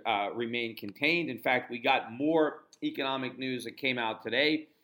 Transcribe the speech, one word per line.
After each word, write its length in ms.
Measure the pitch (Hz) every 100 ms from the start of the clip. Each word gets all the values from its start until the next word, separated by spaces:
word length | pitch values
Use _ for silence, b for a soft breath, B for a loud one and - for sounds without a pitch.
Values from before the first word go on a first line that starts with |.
| 113
uh, 240 | 104 101
remain 420 | 98 117 120 117 110
contained. 540 | 104 - 147 170 147
In 80 | 120
fact, 320 | 135 127 -
we 100 | 120
got 320 | 131 131 110
more 520 | 117 147 160 151 - - -
economic 540 | 151 147 135 135 127 127
news 280 | 131 123 113
that 100 | -
came 220 | 135 123
out 240 | 113 110
today 440 | 113 120 151 156 151 b